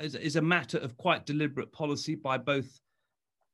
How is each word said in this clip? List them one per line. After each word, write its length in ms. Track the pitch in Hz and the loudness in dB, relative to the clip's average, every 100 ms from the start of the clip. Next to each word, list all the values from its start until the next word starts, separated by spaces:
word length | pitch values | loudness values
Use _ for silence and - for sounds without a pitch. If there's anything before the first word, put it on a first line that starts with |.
is, 160 | 151 - | -8 -4
is 200 | 160 156 | 0 2
a 60 | |
matter 360 | 160 175 127 170 | 4 4 2 -4
of 180 | 131 - | -4 -2
quite 300 | 180 156 - | 2 2 0
deliberate 440 | 147 147 135 - | 0 0 -2 -6
policy 460 | - 151 143 - 156 | -4 -4 -2 -4 -4
by 220 | 135 131 | -2 0
both 420 | 120 139 - - _ _ _ _ _ _ _ | 0 0 -2 -10 _ _ _ _ _ _ _